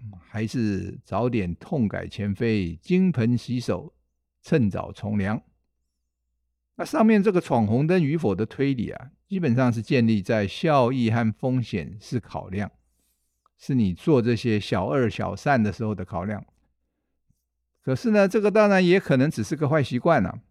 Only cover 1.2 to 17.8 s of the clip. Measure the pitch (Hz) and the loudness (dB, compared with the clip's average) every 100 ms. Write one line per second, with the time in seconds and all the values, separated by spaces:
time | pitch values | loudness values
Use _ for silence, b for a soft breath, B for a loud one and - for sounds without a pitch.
1.2 | 123 113 90 82 - 170 107 92 87 - | 0 0 -2 -6 -6 -2 0 -2 -8 -6
2.2 | 101 98 117 110 87 82 - 180 185 156 | -6 -2 0 0 -2 -6 0 2 2 2
3.2 | 113 120 - 123 120 92 - _ _ _ | 0 0 -2 -6 -4 -4 -6 _ _ _
4.2 | _ _ - 165 107 90 - 95 101 104 | _ _ -2 2 2 -2 -8 -8 -4 -2
5.2 | 95 113 - _ _ _ _ _ _ _ | -2 -4 -8 _ _ _ _ _ _ _
6.2 | _ _ _ _ _ - 165 - 220 214 | _ _ _ _ _ -12 -4 2 4 6
7.2 | 196 180 - 127 104 113 156 185 143 165 | 4 2 2 2 2 2 2 2 2 2
8.2 | 139 95 110 - 139 131 90 - - _ | 0 0 -4 -2 -2 -2 -4 -8 -16 _
9.2 | _ 190 165 117 127 117 110 131 113 110 | _ -4 0 2 2 0 0 2 4 2
10.2 | 92 113 101 - 165 143 120 131 117 117 | 2 0 0 -2 2 4 2 2 0 2
11.2 | 113 107 131 127 117 117 76 107 - 123 | 0 -2 -2 -2 -2 -6 -8 -14 -8 -8
12.2 | - - 95 92 101 _ _ _ _ _ | -6 -12 -8 -6 -6 _ _ _ _ _
13.2 | _ _ _ _ - 135 104 85 - 143 | _ _ _ _ -4 0 2 0 2 4
14.2 | 113 117 123 107 - 104 98 147 120 - | 4 0 0 -2 0 -2 -2 0 0 -2
15.2 | 98 95 - 135 107 92 110 104 95 92 | -8 -4 0 2 2 -2 -6 -6 -8 -8
16.2 | 95 104 - _ _ _ _ _ _ _ | -6 -8 -12 _ _ _ _ _ _ _
17.2 | _ _ _ _ _ _ | _ _ _ _ _ _